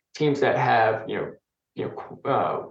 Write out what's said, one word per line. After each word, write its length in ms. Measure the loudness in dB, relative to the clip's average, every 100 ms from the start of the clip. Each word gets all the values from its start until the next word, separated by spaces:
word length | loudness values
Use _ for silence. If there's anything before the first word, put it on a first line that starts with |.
| _ -2
Teams 240 | 0 2
that 160 | 2 2
have, 480 | 4 4 4 0 -4
you 100 | -6
know, 140 | -6 -10 _ _ _ -8
you 100 | -8
know, 60 |
qu-, 380 | -8 -14 -8 -2
uh, 340 | 0 0 -2 0